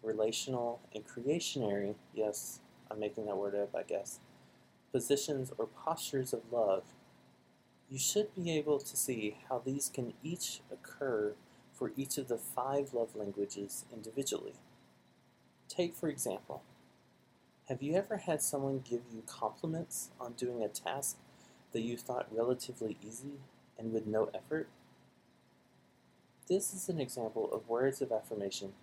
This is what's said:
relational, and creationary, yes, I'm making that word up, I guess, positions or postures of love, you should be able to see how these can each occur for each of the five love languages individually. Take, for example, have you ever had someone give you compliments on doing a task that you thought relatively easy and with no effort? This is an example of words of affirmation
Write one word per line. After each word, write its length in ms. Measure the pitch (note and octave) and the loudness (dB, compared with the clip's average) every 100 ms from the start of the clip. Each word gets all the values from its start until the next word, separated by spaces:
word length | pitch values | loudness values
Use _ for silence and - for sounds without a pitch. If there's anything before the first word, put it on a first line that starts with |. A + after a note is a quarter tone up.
relational, 760 | A2+ G#2+ A2 A2+ - B2+ A#2+ A#2 - | -2 2 2 2 -2 0 0 -2 -8
and 100 | A2 G#2+ | -12 -10
creationary, 880 | - B2 E3 - C#3 A2 G2+ G2+ G#2 - | -6 0 0 0 0 2 2 0 -4 -8
yes, 460 | - G#2+ G#2 - - - - - | 0 0 0 -6 -12 -18 -20 -10
I'm 100 | G#2+ | -4
making 260 | G#2+ G#2 G#2 | -4 -2 -4
that 100 | G2 | -2
word 180 | G2+ | 0
up, 200 | G2+ G2+ | 0 0
I 80 | - | -2
guess, 380 | F2+ F2+ G2 - - - - - - _ _ | -2 -4 -4 -12 -16 -20 -20 -20 -20 _ _
positions 600 | C3 A2+ C#3 - C#3+ C3 - | 0 4 2 4 0 -2 -2
or 80 | A2+ | -4
postures 680 | - - E3 - C#3 C3 | -2 -2 -2 0 -2 0
of 200 | A#2+ - | -2 0
love, 320 | A#2+ G#2+ F#2+ - - - - - - _ _ _ _ _ | 2 4 4 0 -18 -20 -20 -20 -20 _ _ _ _ _
you 80 | C3+ | -2
should 360 | - G#3 G#3 | 0 2 0
be 220 | F#3+ E3+ D#3 | -2 0 2
able 220 | D3 C#3+ | 4 2
to 180 | - - | 2 -2
see 420 | - A#2+ G#2 G#2 - | 0 0 0 -4 -4
how 140 | B2+ | -2
these 240 | B2 C#3 - | 0 0 -2
can 200 | - A#2+ - | -2 -4 -4
each 380 | D3+ F3 - - - | -6 -4 -4 -6 -12
occur 640 | - - - C#3 A2+ G#2 G#2 - - - | -14 -14 -4 0 2 2 -2 -14 -20 -20
for 200 | - A#2+ - | -4 -4 -2
each 220 | C3+ - | -2 -2
of 100 | C3 | 0
the 100 | A#2 | -2
five 560 | - - B2+ C#3 C#3 | -2 -2 0 2 0
love 200 | B2+ A2+ | 0 0
languages 720 | A2 G2+ G2 G2+ - G2+ - - | -2 -4 -2 -2 -2 -6 -8 -10
individually. 600 | A#2 G#2+ B2 C3+ - - - - - - _ _ _ _ _ _ _ - | -12 -8 -4 -2 -2 -4 -12 -20 -20 -20 _ _ _ _ _ _ _ -12
Take, 260 | - F3 | 0 0
for 140 | - D#3+ | 2 -2
example, 540 | C#3 A#2+ F#2+ - D2 - - - - - _ _ _ _ _ - | 0 -2 -2 -6 -10 -10 -20 -20 -20 -20 _ _ _ _ _ -8
have 140 | B2+ | -4
you 120 | C#3+ | 2
ever 240 | E3+ G3 G#3 | 2 2 -4
had 220 | - D3+ | 0 2
someone 420 | - C#3+ C3+ C3+ B2+ | 2 0 0 0 0
give 140 | A#2+ A#2+ | -4 -4
you 120 | A2+ - | -12 -12
compliments 840 | - A2 - E3 D#3+ E3+ - - - | -2 -2 -2 -4 -2 -4 -8 -10 -10
on 140 | B2 | -10
doing 280 | A#2+ B2 A#2+ | -4 -2 0
a 60 | G#2+ | -2
task 480 | - - C3 C#3 - - - - - - | -2 -4 -2 -2 -4 -12 -20 -20 -20 -6
that 80 | A#2 | -2
you 160 | A2+ A#2+ | -2 -4
thought 320 | - B2 - | 6 6 8
relatively 680 | A2 A#2+ B2+ - B2 A2 G#2 | 6 8 6 4 0 0 0
easy 380 | G#2+ A#2 C3+ C#3 C3+ - - - | -6 -8 -8 -8 -14 -20 -20 -6
and 160 | A2+ | 0
with 140 | A2+ G#2+ | 2 4
no 240 | G#2+ G#2+ | 4 4
effort? 360 | F#2+ - D#3 - - - - - _ _ _ _ _ _ - _ _ _ _ _ _ - | 2 -2 -2 -2 -8 -20 -20 -20 _ _ _ _ _ _ -20 _ _ _ _ _ _ 2
This 240 | F#3 F#3+ | 2 2
is 160 | F#3+ - | -4 -4
an 120 | E3 | -2
example 500 | B2+ - A2+ A2+ G#2+ | -2 -2 -2 0 0
of 160 | - A2 | 0 0
words 320 | A#2 C3 C3 | 2 4 2
of 120 | B2+ | 0
affirmation 600 | A2 - G#2+ G2 - G2 - | 0 0 -4 -2 -4 -8 -12